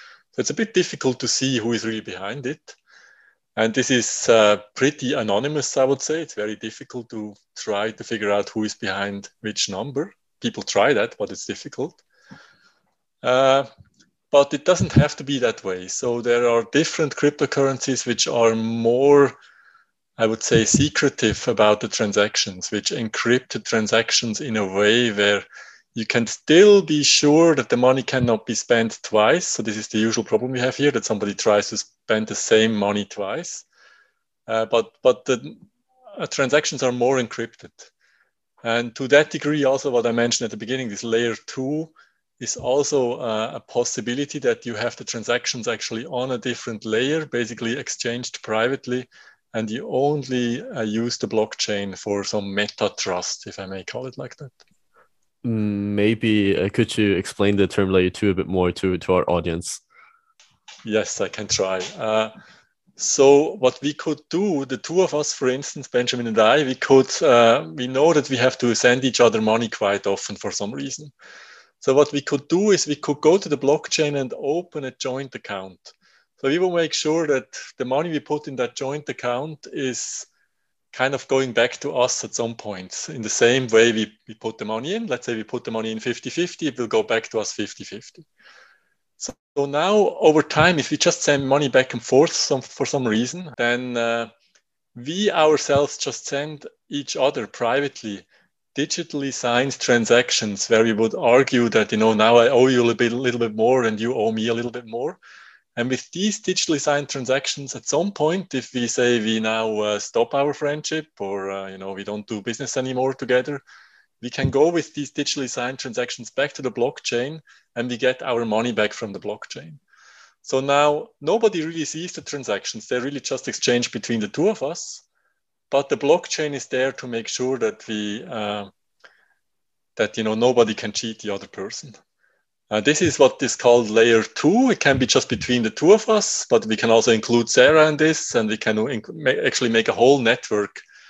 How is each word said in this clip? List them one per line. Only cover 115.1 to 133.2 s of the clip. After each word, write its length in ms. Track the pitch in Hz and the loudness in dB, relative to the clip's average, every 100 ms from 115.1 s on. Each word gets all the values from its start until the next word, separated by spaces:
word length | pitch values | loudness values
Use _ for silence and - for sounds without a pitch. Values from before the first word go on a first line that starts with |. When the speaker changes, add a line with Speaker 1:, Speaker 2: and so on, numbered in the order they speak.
Speaker 1:
digitally 380 | - 139 147 127 | -6 -4 -4 -6
signed 320 | - 123 131 | -6 -6 -8
transactions 500 | 127 113 120 - 117 | -8 -6 -6 -8 -8
back 220 | - 147 | -4 -4
to 100 | - | -4
the 80 | 131 | -6
blockchain 680 | 113 123 - - 120 131 160 - _ _ | -2 -2 -4 -4 -4 -4 -10 -20 _ _
and 140 | 120 123 | -8 -6
we 80 | 120 | -2
get 260 | 127 127 | 0 0
our 220 | - 117 | -2 -2
money 260 | 113 107 120 | 0 0 0
back 220 | 110 107 | 0 -2
from 200 | - 107 | -4 -10
the 80 | 95 | -10
blockchain. 580 | 104 104 - - 156 147 _ _ _ - _ _ | -10 -10 -12 -16 -18 -20 _ _ _ -20 _ _
So 180 | - 135 | -4 -2
now 480 | 139 143 147 151 - _ | 2 2 2 0 -6 _
nobody 460 | 143 220 214 185 156 | -2 2 2 0 -6
really 180 | 165 | -6
sees 280 | 147 156 175 | -6 -8 -10
the 80 | - | -12
transactions. 640 | - 143 120 101 - 113 - | -12 -8 -6 -6 -6 -10 -6
They're 140 | 127 | -4
really 200 | 131 143 | -4 -8
just 280 | - 131 - | -6 -8 -8
exchanged 420 | - - 120 120 | -4 0 0 -2
between 300 | 120 - 113 | -6 -4 -4
the 80 | 104 | -4
two 200 | - 185 | -2 -2
of 140 | 208 | -2
us, 400 | 139 170 - - _ _ _ _ _ _ _ | -6 -8 -14 -18 _ _ _ _ _ _ _
but 200 | 139 139 | -2 0
the 60 | 123 | 0
blockchain 560 | 139 175 - - 151 | 2 2 0 -6 -4
is 120 | 139 - | -6 -4
there 260 | 127 131 | -2 -2
to 140 | 131 127 | -4 -8
make 220 | 117 110 | -8 -6
sure 300 | - 127 131 | -4 -4 -2
that 280 | 113 104 - | -2 -4 -8
we, 380 | 107 104 107 | -6 -6 -8
uh, 460 | 180 117 104 104 101 _ _ _ - _ _ _ _ _ _ _ _ - | -8 -8 -6 -6 -10 _ _ _ -20 _ _ _ _ _ _ _ _ -4
that, 200 | 104 - | -4 -2
you 80 | |
know, 100 | 110 | -4
nobody 380 | 110 120 120 110 | 2 2 4 2
can 200 | 107 107 | 0 -8
cheat 280 | - 117 110 | -8 -10 -10
the 120 | 104 | -10
other 140 | 98 95 | -10 -10
person. 480 | - 98 - 139 - _ _ _ _ _ _ - | -12 -12 -12 -16 -20 _ _ _ _ _ _ -6
Uh, 100 | 107 | 0
this 220 | 120 151 | 2 2
is 160 | 175 | 2
what 240 | - | 6